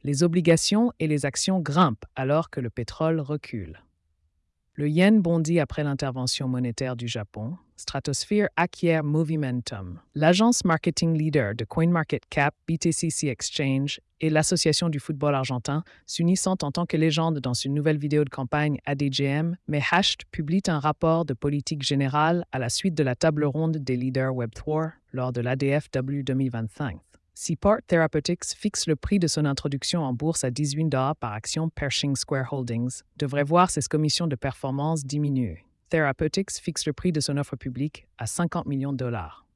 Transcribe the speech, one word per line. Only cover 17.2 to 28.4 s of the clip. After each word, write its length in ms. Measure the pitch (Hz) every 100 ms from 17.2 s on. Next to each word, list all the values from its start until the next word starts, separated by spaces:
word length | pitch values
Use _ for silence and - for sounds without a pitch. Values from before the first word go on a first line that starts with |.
| 165 151
dans 140 | 127
une 200 | 123 139
nouvelle 260 | 143 151 156
vidéo 260 | 143 151
de 60 | 147
campagne 480 | - 127 151 151 139
A 120 | - 139
D 160 | 143
G 120 | 135 139
M, 300 | 143 165 175 -
mais 140 | 147 135
Hashed 320 | 170 202 - -
publie 300 | - 151 185 196
un 140 | 156
rapport 440 | 143 147 165 165
de 100 | 160
politique 480 | 127 147 147 - 151
générale 640 | 135 139 135 147 156 175 170
à 80 | -
la 100 | 117
suite 260 | - 190 156
de 80 |
la 100 | 139
table 300 | - 165 151
ronde 320 | 147 139 160 156
des 200 | 131 127
leaders 380 | 127 131 131
Web 200 | 127 117
trois 360 | - - 151 160 - _
lors 200 | 127 127
de 80 | 123
l'A 140 | 120
D 240 | 135 135 143
F 100 | -
W 320 | 135 131 143
deux 100 | 135
mille 160 | 131 131
vingt-cinq. 480 | 120 113 - 147 82 _ _ _ -
Seaport 420 | - 165 196 214 -
Therapeutics 680 | 170 160 151 143 175